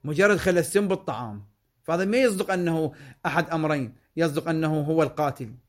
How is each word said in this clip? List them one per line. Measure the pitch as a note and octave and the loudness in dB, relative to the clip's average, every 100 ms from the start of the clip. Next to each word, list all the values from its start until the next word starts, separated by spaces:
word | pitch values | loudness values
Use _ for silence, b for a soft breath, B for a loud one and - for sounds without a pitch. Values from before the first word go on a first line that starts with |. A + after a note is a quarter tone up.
مجرد | C#3+ D3+ G3+ F#3 | -2 2 4 4
خلى | F#3 F3 | 2 2
السم | E3 G3+ G3+ | 2 0 2
بالطعام، | F#3 - A#2+ A#2 G#2 G2+ _ _ _ | -2 -4 -8 -8 -12 -16 _ _ _
فهذا | - E3+ | -4 -2
ما | F#3+ A#3+ | 0 2
يصدق | B3+ F#3+ E3+ | 2 2 -2
أنه | F#3 F3 D#3+ D#3 B C3 B E3+ | 0 0 0 -2 B -20 B -2
أحد | D3 D3+ | -2 0
أمرين، | D#3+ D#3 D3 A#2 b b - | -2 0 -2 -4 b b -2
يصدق | E3 D3 E3+ | 0 0 -2
أنه | D#3+ D#3+ D#3 | 0 0 0
هو | D3 D#3+ | 0 2
القاتل. | C#3+ - D3 - A#2 A#2+ | 0 0 -2 -2 -12 -14